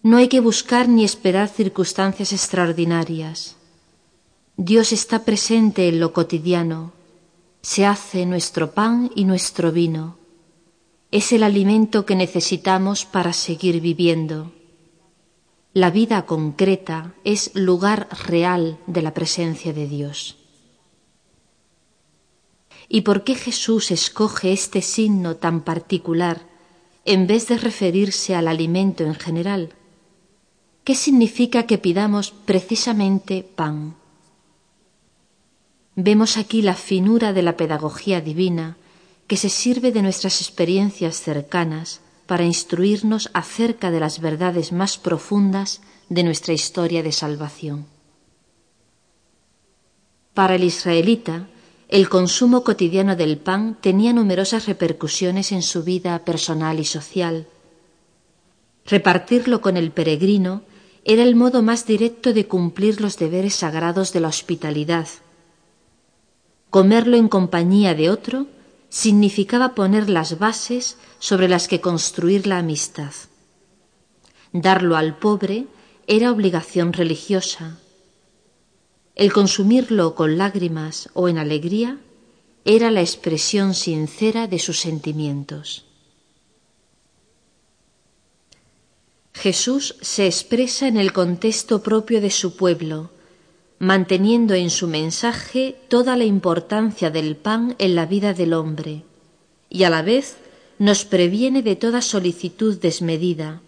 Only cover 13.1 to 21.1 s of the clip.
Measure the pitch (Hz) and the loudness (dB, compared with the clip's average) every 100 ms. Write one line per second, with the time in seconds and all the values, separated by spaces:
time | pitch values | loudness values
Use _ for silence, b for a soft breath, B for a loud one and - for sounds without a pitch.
13.1 | 196 175 170 - 160 185 170 170 165 170 | -2 -2 -2 -6 -2 0 0 0 2 2
14.1 | 165 156 156 165 - _ _ _ _ _ | 2 -2 -6 -12 -18 _ _ _ _ _
15.1 | _ _ _ _ _ _ 190 185 180 220 | _ _ _ _ _ _ 2 2 2 0
16.1 | 220 - 160 156 143 196 190 190 160 165 | 0 -2 -4 -4 -2 0 0 -4 -12 -12
17.1 | - 202 208 - 196 185 180 196 214 - | -10 -4 -4 -4 -2 0 2 2 -2 -4
18.1 | - - 170 175 180 165 156 - 175 156 | -14 -2 0 0 0 -2 -6 -8 -4 -4
19.1 | 156 156 - 170 160 165 151 147 143 143 | -4 -6 -4 -4 -6 -8 -8 -8 -6 -8
20.1 | 147 - - _ _ _ _ _ _ _ | -10 -14 -16 _ _ _ _ _ _ _